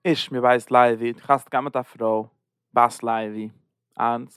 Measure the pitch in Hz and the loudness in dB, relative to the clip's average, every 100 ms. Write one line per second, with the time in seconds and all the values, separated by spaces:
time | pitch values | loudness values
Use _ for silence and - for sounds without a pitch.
0 | 185 151 - 127 123 123 - 123 123 113 | -2 -2 -4 0 2 2 2 4 4 2
1 | 117 117 - 139 - 131 139 127 123 - | -4 -4 -2 -2 -2 -6 -4 -6 -8 -6
2 | 113 110 110 _ _ _ _ 123 120 - | -2 -2 -4 _ _ _ _ 2 2 0
3 | 117 113 107 107 110 - _ _ _ - | -6 -4 -6 -10 -12 -16 _ _ _ -4
4 | 117 120 - | -4 -4 -8